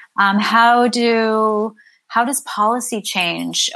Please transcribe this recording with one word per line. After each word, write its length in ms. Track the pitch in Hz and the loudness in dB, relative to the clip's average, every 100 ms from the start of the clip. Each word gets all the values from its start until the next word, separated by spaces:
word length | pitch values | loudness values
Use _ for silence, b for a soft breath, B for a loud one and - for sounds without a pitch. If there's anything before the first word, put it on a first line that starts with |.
| B - | B -2
Um, 200 | 196 202 | 0 2
how 500 | 202 226 233 240 240 | 2 4 4 4 2
do, 880 | 240 233 226 220 220 220 214 214 214 b b - | 2 2 2 2 0 0 0 -4 -8 b b -6
how 160 | 233 | -2
does 160 | 240 269 | -2 -2
policy 600 | - - 208 247 240 220 | -6 -2 0 0 -4 -6
change 680 | - 190 175 165 170 170 - | -4 -4 -4 -4 -6 -4 -4